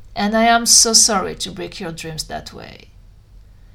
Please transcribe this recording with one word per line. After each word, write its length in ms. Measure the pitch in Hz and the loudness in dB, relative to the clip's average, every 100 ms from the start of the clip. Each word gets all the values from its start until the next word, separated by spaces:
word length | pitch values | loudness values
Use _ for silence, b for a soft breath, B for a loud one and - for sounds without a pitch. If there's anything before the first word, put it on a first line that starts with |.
| - | -14
And 220 | - 208 220 | -4 -2 2
I 80 | |
am 220 | 233 233 233 | 4 4 4
so 260 | - 226 | 4 6
sorry 420 | 226 - 196 175 - | 4 4 2 -2 -6
to 140 | 190 | -10
break 300 | 196 170 - | -10 -12 -10
your 120 | 170 | -12
dreams 320 | 165 160 156 | -10 -12 -12
that 280 | - 151 - | -10 -12 -12
way. 360 | - - - - - - - - - b b b | -16 -18 -18 -20 -20 -20 -20 -20 -20 b b b